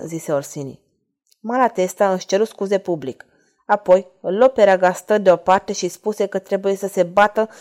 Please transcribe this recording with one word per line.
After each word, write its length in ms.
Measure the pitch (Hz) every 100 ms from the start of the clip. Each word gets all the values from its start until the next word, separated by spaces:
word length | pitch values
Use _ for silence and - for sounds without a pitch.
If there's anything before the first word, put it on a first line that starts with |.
zise 260 | 160 165 -
Orsini. 480 | 143 139 147 135 135 _ _ _ _ _ _
Malatesta 760 | 220 254 233 233 185 - 202
își 120 | 185
ceru 180 | - 196
scuze 340 | 220 - 196 196
public. 480 | 185 165 131 - _ _ _ _
Apoi 460 | - 208 190 185 190 _
îl 160 | 170 196
luă 100 | 262
pe 160 | 262
Ragastă 540 | 196 185 185 180 - 214
deoparte 560 | 190 175 185 190 -
și 140 | 196 175
spuse 380 | - 214 214
că 140 | 196 190
trebuie 360 | - 196 196
să 120 | 196 196
se 160 | 190
bată 460 | 175 196 208 220 220 -